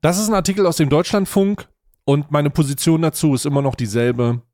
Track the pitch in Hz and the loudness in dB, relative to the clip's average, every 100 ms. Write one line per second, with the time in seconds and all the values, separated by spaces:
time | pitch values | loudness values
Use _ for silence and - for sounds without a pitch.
0 | 160 180 214 208 185 196 190 160 147 147 | 0 0 0 0 0 2 0 2 2 2
1 | 175 208 190 - 196 208 - _ _ _ | 0 -2 0 0 0 -2 -8 _ _ _
2 | - 143 147 147 143 143 143 139 - 160 | 0 0 0 0 0 0 -2 0 0 2
3 | 165 - 160 131 147 139 139 - 117 107 | 0 0 0 0 0 0 -2 -2 -4 0
4 | 120 120 120 120 - | 0 0 -2 -2 -8